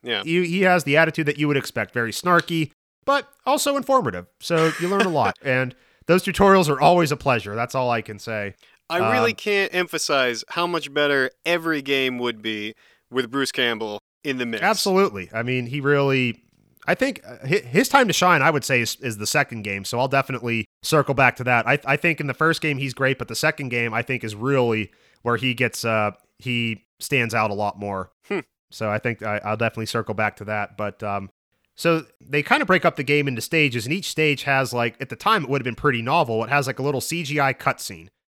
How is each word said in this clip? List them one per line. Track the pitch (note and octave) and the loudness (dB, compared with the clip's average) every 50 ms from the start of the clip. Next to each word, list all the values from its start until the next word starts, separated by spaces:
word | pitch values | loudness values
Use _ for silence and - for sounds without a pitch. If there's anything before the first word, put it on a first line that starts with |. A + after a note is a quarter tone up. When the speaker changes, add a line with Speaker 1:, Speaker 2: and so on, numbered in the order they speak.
| - | -8
Speaker 1:
Yeah. | B2 A2+ G2 - | -4 -4 -4 -2
Speaker 2:
He, | D#3+ E3 F3+ F3+ | 0 0 0 0
he | E3 F3 G3 | 0 0 2
has | F#3+ F3+ F3+ F3 C#3 | 2 4 4 4 2
the | C#3+ C#3+ | 4 4
attitude | D#3+ E3 D#3+ D3+ E3 D#3 | 4 4 4 2 -2 -2
that | D3 C#3+ | -2 0
you | D3 D3+ | 0 0
would | D3 C#3+ | 0 0
expect, | C3+ - - - A#2 G#2 - - | 0 -2 -4 -6 -6 -6 -4 -4
very | B2 A#2 A2 | -4 -4 -2
snarky, | G2+ - - F3+ F3 E3+ - - E3+ D#3+ D3+ - _ _ _ _ _ _ _ | -4 -4 0 2 2 2 2 0 -2 -2 -2 -4 _ _ _ _ _ _ _
but | C4+ C#4 C#4 - _ _ _ _ | 0 0 0 0 _ _ _ _
also | B3+ C#4+ D4 - C#4+ C#4 | 0 0 2 2 0 0
informative. | C#4 - - C4+ C4 F3 A#2 F2+ F2+ F2+ _ _ _ | 0 0 2 2 2 2 2 -4 -4 -12 _ _ _
So | - - E3+ D#3+ D#3+ D#3+ D#3 - | -6 -2 2 2 2 2 2 0
you | E3+ | -2
learn | F3+ G3+ G3 | 0 2 2
a | A3 F#3 | 2 2
lot, | D#3+ C#3 A2+ G2 - _ | 2 2 0 0 0 _
Speaker 1:
<laughs> | - | -4
Speaker 2:
and | C#3 B2+ B2+ C3 B2 - _ _ _ _ _ _ | -2 0 0 0 -4 -6 _ _ _ _ _ _
those | - F3 F#3 - | 2 2 2 2
tutorials | G3 - - G3 G3 G3 F#3+ E3+ D3 | 0 2 4 6 8 8 8 6 4
are | C#3+ C3 | 2 4
always | D3 E3 F3+ F3 E3 C3 | 6 6 6 6 4 2
a | D3 | 0
pleasure. | - - C#3 B2 A2 G2 G2+ G#2 | -2 2 0 0 0 0 -4 -6
That's | A2+ A#2+ - - | -6 -6 -4 -2
all | C3 B2+ B2 | -2 0 0
I | A#2 A2+ | 0 -2
can | A2 - G#2 G2+ | -4 -8 -14 -14
say. | - A#2 A2 G#2 G2+ G2 - _ _ _ _ _ _ _ | -10 -8 -6 -6 -6 -8 -10 _ _ _ _ _ _ _
Speaker 1:
I | E3+ F3 - A3+ A3 | -2 0 2 2 2
really | A3+ A3+ A#3 | 2 2 2
Speaker 2:
Um, | G#3+ | 0
Speaker 1:
can't | - - G#3+ G3+ G3 G3 - - | -2 -2 0 0 2 0 0 0
emphasize | F3+ F3+ - - D3+ - - D3 C3+ B2+ B2 A#2 G#2+ - - | -2 -2 -2 -2 -4 -2 0 2 2 2 2 0 -4 -8 -8
how | - E3+ F3 | -4 -2 -2
much | F3 E3+ D#3+ D3 C#3+ C#3 | 0 -2 -4 -4 -2 0
better | D3 D3 C#3+ C#3+ C3+ B2+ B2+ _ _ _ | 0 2 4 4 2 2 0 _ _ _
every | D#3+ F3 E3+ D#3+ D#3+ D#3 C#3+ | 0 0 0 0 -2 -2 -2
game | C3+ C#3 C#3 C3+ C3 B2+ B2+ A#2+ | 0 0 0 2 2 0 -2 -2
would | B2 A#2+ A2+ G#2+ | -2 -4 -4 -4
be | G#2+ A2+ G#2+ G#2 G#2 G#2+ A2 _ _ _ _ _ _ _ | -4 -6 -4 -4 -6 -8 -10 _ _ _ _ _ _ _
with | A#2+ C3 B2 A2 | -4 -4 -4 -2
Bruce | B2+ C#3 C3+ - - | -2 -4 -2 -2 -2
Campbell | C#3 B2 A#2+ A2+ G#2+ A2 G#2+ G#2 G#2 _ _ _ _ _ | 0 0 0 0 -2 -6 -8 -8 -10 _ _ _ _ _
in | D3 C3 | -6 -4
the | B2+ B2 | -4 -4
mix. | A#2 A2+ G2+ | -6 -4 -2
Speaker 2:
Absolutely. | E3+ G3+ A3 - - G3+ F#3 F#3+ G3 - G#2 G2 F2 - - | 0 0 0 0 0 0 2 2 2 2 0 -6 -12 -8 -6
I | A2+ A#2 | -6 -4
mean, | B2 B2+ B2+ A#2+ | -2 -2 -4 -4
he | A#2 C#3 D3 | -4 -6 -4
really, | C3+ C#3 C#3+ C#3+ C#3 C#3 C3+ C3 B2+ A#2+ - - _ _ _ _ _ _ _ _ - | 0 2 2 2 2 2 2 2 0 -2 -4 -6 _ _ _ _ _ _ _ _ -2
I | - F3+ | -2 0
think, | - B3+ C#4 G#3 - - | 0 0 -2 -2 -6 -14
uh, | G#2+ A#2+ - - | -20 -20 -14 -4
hi-, | C3 F3+ G3 B2+ | -2 -2 -2 -2
his | B2 B2 G3 C4+ | 0 2 2 2
time | - - C#4 B3+ | 6 6 4 4
to | G3 - | 4 2
shine, | - F#3 F3+ F3 D3 | 2 4 4 4 6
I | C3+ E3 | 4 4
would | D#3 C#3 - | 2 2 0
say, | - C3+ A#2+ | 0 0 0
is, | A2+ - - | 0 -2 -4
is | _ C3 B2 G#2+ | _ -6 -6 -6
the | G#2 G#2 | -4 -4
second | - - D3+ C#3 - A#2+ A2 | -2 0 0 0 0 -4 -10
game. | G2+ G#2 G2 G2 F#2+ | -8 -6 -6 -6 -6
So | - B2 | -6 -2
I'll | A#2+ C3 C3 | -2 -2 2
definitely | C#3 C#3 - - C3 A#2 A#2+ A#2+ A#2 A2+ G#2+ _ _ _ - | 2 0 0 0 -6 -6 -4 -2 -2 -2 -4 _ _ _ -4
circle | - D#3 D3+ C3+ - C3 | 2 2 2 4 2 2
back | C#3 C3 B2 - | 4 4 4 4
to | - B2 | 2 0
that. | B2 B2 A#2 G#2+ | 2 2 2 2
I, | A#2 C#3 C#3+ - | 2 0 0 0
I | C3 C#3 | -2 -2
think | C#3+ - E3+ D#3+ - | 0 0 -2 -2 -2
in | D3 | -4
the | C#3 A#2+ | -8 -2
first | - D#3+ E3 D#3+ - | 0 0 0 0 0
game, | - D3+ C#3+ C3 | -2 -4 -4 -4
he's | C#3 C3 A#2 | -6 -8 -4
great, | - C3+ C3 C3 | -2 0 0 0
but | - A#2+ - | -2 -6 -8
the | A2+ | -6
second | - - D#3 - - C#3 B2 | -2 0 -2 -2 -2 -6 -4
game, | A#2+ A#2+ A#2 A#2 A2 | -2 -2 -2 0 -2
I | A#2 | -4
think, | A#2 - C3 A#2 - | -2 -2 -6 -6 -6
is | A2 G#2 | -8 -8
really | G#2 A#2 C#3 C#3 C3 B2 A#2 A2 A2 G2+ - _ _ _ _ _ _ | -4 -2 0 2 2 2 2 2 0 -2 -6 _ _ _ _ _ _
where | _ A#2+ A#2 | _ -2 -2
he | A2 C3 B2+ A#2+ | 0 0 -2 0
gets, | A2+ B2 A#2 - - - | 0 0 -2 -2 -4 -2
uh, | A2+ A2 A2 G#2 G#2 F#2+ _ _ _ _ | 0 0 2 0 0 -2 _ _ _ _
he | _ - B2+ A#2+ A#2+ A#2 A2+ A2 - _ _ _ _ | _ -8 -4 -4 -2 -2 -4 -6 -8 _ _ _ _
stands | - - C#3+ B2+ A#2 A2+ A#2 | -6 -2 0 0 0 2 0
out | A2 A2 G#2+ | 0 0 0
a | G2+ | 0
lot | G2+ G#2 G2+ - G2 | -2 -2 -4 -4 -6
more. | G2+ G2+ G2 F#2+ F#2 - _ _ _ | -8 -6 -6 -6 -8 -10 _ _ _
Speaker 1:
Hmm. | - G3+ E3 - _ _ _ _ _ | -6 -6 -6 -6 _ _ _ _ _
Speaker 2:
So | - - A2+ G#2+ | -10 -6 -4 -2
I | G#2 | -2
think | G#2+ - A#2+ A2 - G#2 | -2 -2 -4 -6 -4 -4
I, | G#2+ G#2 G#2 - | -4 -4 -4 -2
I'll | G#2 A2 | -4 -2
definitely | A2 A#2 A2 - A2+ A2 | 0 -2 -2 -2 -4 -8
circle | - - A#2 A2 - G#2 | -4 -4 -4 -4 -4 -4
back | G2+ G#2+ G#2 - | -2 -2 -2 -2
to | - G#2+ | -6 -10
that. | G#2 G#2+ G#2 G#2 - - | -6 -6 -6 -6 -8 -8
But, | - G#2+ G2+ - _ A2 | -8 -8 -8 -6 _ -8
um, | G#2 G2+ G2+ G2 F#2 _ _ _ _ _ _ _ _ _ | -6 -6 -6 -8 -10 _ _ _ _ _ _ _ _ _
so | - - E3+ E3 D#3+ B2 _ _ _ | -2 0 0 0 0 -2 _ _ _
they | - - C#3+ D3+ C#3+ | -12 -4 -4 -4 2
kinda | - B3 D#4 C4+ | 2 2 2 4
break | F3+ F#3 E3 - | 2 2 4 4
up | E3 - | 2 0
the | - C3 | 0 -2
game | C3 D3 D3 C#3+ | 0 2 2 2
into | C#3 B2+ A2+ | 0 -4 -6
stages, | - - E3+ D#3+ D3+ C3+ A#2 A#2+ G#2 | -6 -2 0 2 2 2 0 -2 -4
and | B2+ E3 | -4 -4
each | G3+ - - | -4 -4 -6
stage | - E3 D#3 D3+ C#3+ - - | -2 0 2 0 0 0 -2
has, | C#3 C#3 C3+ C3+ A2+ A#2+ | -2 0 0 0 -2 -2
like, | A#2+ A#2 A#2+ - _ | -2 -2 -2 -4 _
at | C3+ - | -12 -12
the | A#2 | -12
time, | - - G3+ A3 G3 D3 | -4 0 0 2 2 0
it | B2 | -2
would | C#3 C3+ | -2 -2
have | B2 | -2
been | B2+ A2+ | -4 -8
pretty | - - D3 B2 A#2 | 0 0 0 0 0
novel. | A2+ B2+ D3+ F3 D3 A#2 A2+ A2 A2+ | 0 0 2 2 2 2 0 -2 0
It | A2+ | 2
has, | C#3 C#3+ C3 | 2 0 0
like, | C#3 - - | 0 -4 -4
a | C3+ | -2
little | C#3+ C#3+ B2 | -2 -2 -2
C | - - E3 E3+ E3 | -4 -4 -6 -6 -6
G | C3 D3 D3 | -4 0 0
I | C#3 C3+ B2+ | 2 0 0
cutscene, | - - C#3 A#2+ - - - F#2+ D#2+ E2+ - _ _ _ _ | 0 0 -2 -2 -2 -8 -14 -14 -14 -18 -20 _ _ _ _